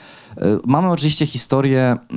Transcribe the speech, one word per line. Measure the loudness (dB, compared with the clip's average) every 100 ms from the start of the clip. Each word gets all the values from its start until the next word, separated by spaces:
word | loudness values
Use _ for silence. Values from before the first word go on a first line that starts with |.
| -20 -20 -18 -4
E, | -2 0 0
mamy | 0 2
oczywiście | 0 0 0 -2
historię | -4 -2 0 2 2 2 0 -4